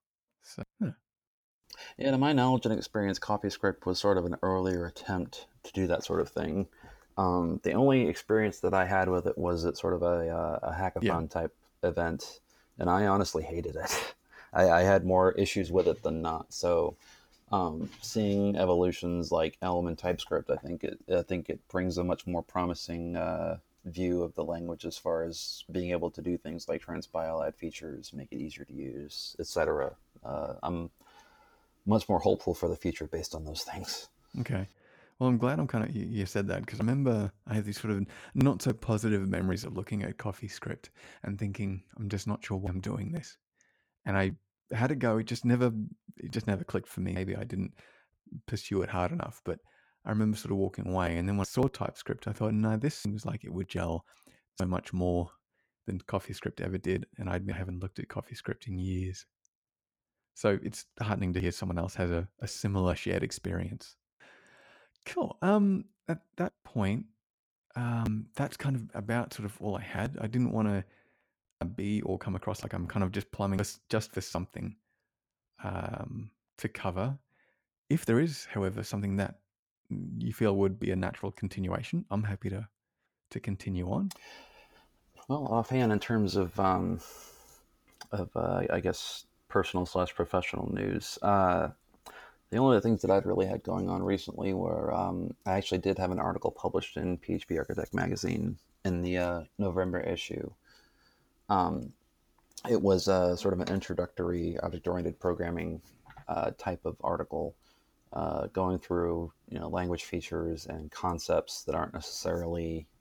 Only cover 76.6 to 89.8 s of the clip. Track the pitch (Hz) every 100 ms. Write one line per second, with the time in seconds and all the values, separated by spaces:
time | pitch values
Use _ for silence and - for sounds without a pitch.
76.6 | - - 95 92 123 139 _ _ _ _
77.6 | _ _ - 143 - 117 165 135 - 104
78.6 | 95 104 104 101 101 98 95 - _ _
79.6 | _ _ _ - 92 110 117 - 110 98
80.6 | 98 95 92 92 92 - 98 - 98 101
81.6 | 90 90 - - - 101 104 98 98 98
82.6 | 110 _ _ _ _ _ _ - - 95
83.6 | 101 92 90 123 196 - - - - -
84.6 | - - _ _ _ - - 147 135 113
85.6 | 110 131 117 104 - 113 98 98 87 -
86.6 | 95 92 90 90 - - - - - -
87.6 | _ _ _ _ - 101 - 80 85 92
88.6 | 87 90 90 - - - - _ _ 101
89.6 | 90 90